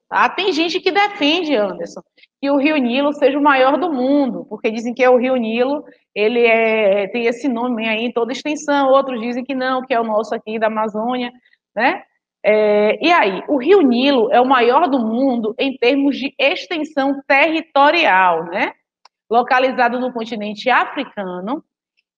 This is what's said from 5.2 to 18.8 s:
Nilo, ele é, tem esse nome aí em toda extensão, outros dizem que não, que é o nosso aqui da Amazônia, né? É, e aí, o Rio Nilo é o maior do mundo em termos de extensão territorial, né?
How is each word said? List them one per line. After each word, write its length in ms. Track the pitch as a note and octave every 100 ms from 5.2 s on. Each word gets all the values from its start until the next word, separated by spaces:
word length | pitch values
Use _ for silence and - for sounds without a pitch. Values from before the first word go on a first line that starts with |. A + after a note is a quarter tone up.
| B3+ C4
Nilo, 500 | A3 A#3 B3+ D4 - _ _
ele 320 | G3+ G#3+ A#3+ A#3
é, 640 | A3+ A3 A3 G3+ G3+ F#3+
tem 180 | A#3+ A#3
esse 220 | B3 C#4+
nome 400 | A3+ B3 A3+ A3+
aí 180 | A3 A#3+
em 60 |
toda 220 | A#3 A#3
extensão, 560 | C4+ D4+ D4 D4 C#4+ C4+
outros 320 | C4+ C4+ B3
dizem 220 | A#3+ A#3+
que 120 | B3+ C4
não, 300 | B3+ B3+ B3+
que 80 |
é 60 | A#3
o 40 |
nosso 320 | A3+ G#3+ A3 A#3
aqui 240 | - A3
da 80 | A3
Amazônia, 640 | A3 A3 G#3 A#3 B3+ B3 B3 _ _ _ G3+
né? 280 | B3+ F#4 - _ _ _
É, 540 | - G#3+ G#3+ G#3 G#3+ G#3+ D4+
e 60 |
aí, 320 | E4+ G#3+ F#3 -
o 100 | C#4+
Rio 240 | C4+ G4+
Nilo 500 | C#4 A#3+ C#4 C4+ G#3
é 100 | G#3+
o 60 | B3+
maior 420 | C4 A#3 C4+ E4+
do 100 | C4+
mundo 540 | A3 A3+ C#4 A#3+ G#3+ A3+
em 180 | C4+ -
termos 400 | A#3+ C#4 C#4 A3
de 160 | C4+ -
extensão 800 | C4+ F#4 - E4+ D4 - C4+ C#4 -
territorial, 1200 | C#4 D#4+ D#4+ - C#4 C#4+ E4+ C4 F#3 F#3 E3 E3+
né? 280 | F#3+ D#4 -